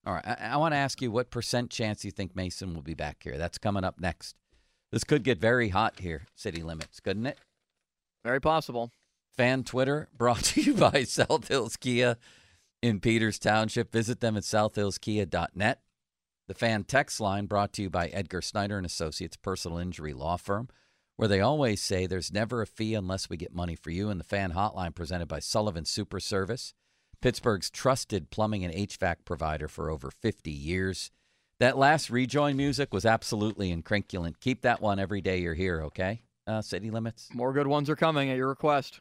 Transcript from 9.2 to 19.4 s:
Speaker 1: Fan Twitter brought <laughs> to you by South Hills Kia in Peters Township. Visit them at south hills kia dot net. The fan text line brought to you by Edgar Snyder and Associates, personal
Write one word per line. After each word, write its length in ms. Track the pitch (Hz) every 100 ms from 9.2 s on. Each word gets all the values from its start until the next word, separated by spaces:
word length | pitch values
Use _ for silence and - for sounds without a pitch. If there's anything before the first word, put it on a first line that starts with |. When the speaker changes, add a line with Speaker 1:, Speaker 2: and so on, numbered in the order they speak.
| _ -
Speaker 1:
Fan 260 | 123 131
Twitter 460 | 120 123 131 147 - -
brought 280 | 120 117
<laughs> 0 |
to 180 | - -
you 120 | 294
by 300 | 226 139 147
South 440 | 120 - - 151 -
Hills 300 | 135 110 -
Kia 400 | 127 120 123 117 - - _ _ _ _
in 180 | 120 104
Peters 400 | 113 113 110 -
Township. 520 | 110 107 110 123 113
Visit 280 | 113 113 123
them 160 | 117 107
at 60 |
south 320 | - 107 107 -
hills 220 | 101 -
kia 280 | - 104 92
dot 300 | 87 82 -
net. 240 | 107 - _ _ _ _ _ _ -
The 40 |
fan 300 | 95 117 107
text 360 | - 131 143 -
line 240 | 104 101 101
brought 240 | 104 101
to 80 | -
you 60 | 98
by 180 | 87 85
Edgar 320 | 98 85 90
Snyder 340 | - 107 101 101
and 80 | 87
Associates, 520 | - 80 - 85
personal 400 | -